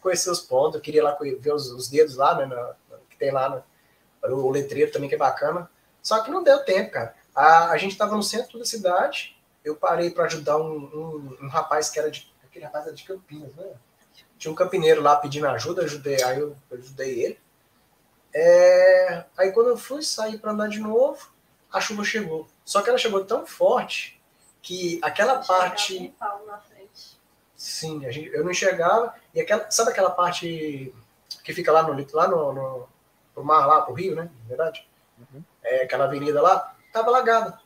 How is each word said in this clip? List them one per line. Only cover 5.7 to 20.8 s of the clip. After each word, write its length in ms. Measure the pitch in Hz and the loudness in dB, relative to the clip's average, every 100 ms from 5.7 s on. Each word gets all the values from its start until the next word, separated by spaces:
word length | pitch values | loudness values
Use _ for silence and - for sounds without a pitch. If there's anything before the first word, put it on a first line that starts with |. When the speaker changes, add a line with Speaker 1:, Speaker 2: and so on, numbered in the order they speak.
| _ _ _ | _ _ _
Speaker 1:
Só 180 | - 214 | -2 -2
que 80 | 233 | 0
não 120 | 359 | 0
deu 200 | 285 277 | 4 4
tempo, 260 | - 190 214 | 4 0 0
cara. 240 | - 113 - _ | -6 -8 -12 _
A, 360 | - 151 165 165 | 4 8 8 6
a 80 | 156 | 0
gente 180 | 196 196 | -2 -2
tava 200 | 208 214 | -2 -2
no 60 | |
centro 360 | 202 220 - 233 | -2 -4 -8 -10
da 60 | |
cidade, 720 | 240 226 180 180 277 - - _ _ _ | -10 -4 0 2 0 -4 -12 _ _ _
eu 120 | 151 151 | -10 -2
parei 340 | 180 170 175 | 0 0 0
pra 140 | 170 | 0
ajudar 320 | 165 160 147 151 | -2 -2 0 0
um, 180 | 160 156 | 0 -6
um, 600 | 143 151 160 156 139 131 | -10 -12 -10 -12 -14 -14
um 60 | 139 | -6
rapaz 400 | 160 - 151 151 | -4 -2 -2 -2
que 100 | 151 | -4
era 120 | 156 | -4
de, 220 | - - _ | -6 -18 _
aquele 200 | _ 170 | _ -20
rapaz 220 | 151 151 156 | -12 -10 -10
era 80 | |
de 100 | 139 | -14
Campinas, 500 | - 190 _ 151 139 | -14 -16 _ -18 -18
né? 120 | 143 190 - _ _ _ _ _ _ | -18 -18 -18 _ _ _ _ _ _
Tinha 120 | 160 | -12
um 40 | |
campineiro 480 | 160 180 185 160 156 | -2 0 2 6 6
lá 140 | 147 143 | 6 4
pedindo 300 | 147 139 147 | 2 -2 -2
ajuda, 340 | 120 143 180 | -2 -4 -4
ajudei, 400 | 160 147 143 135 | -4 -4 -2 0
aí 160 | 127 135 | 0 0
eu, 160 | 147 143 _ | -4 -8 _
eu 80 | 123 | -18
ajudei 460 | 135 135 131 120 | -18 -10 -8 -4
ele. 140 | 131 - _ _ _ _ _ _ _ _ _ | -4 -6 _ _ _ _ _ _ _ _ _
É, 920 | 147 165 - 539 539 185 554 - - - - | 2 6 8 8 8 8 6 4 -2 -12 -2
aí 160 | 190 | 0
quando 160 | 190 240 | 4 2
eu 80 | 226 | 2
fui 260 | - 285 | -4 -8
sair 360 | 311 - 214 220 | -6 -6 -6 -6
pra 140 | 214 | -6
andar 160 | 208 214 | -4 -4
de 100 | |
novo, 500 | 208 | -6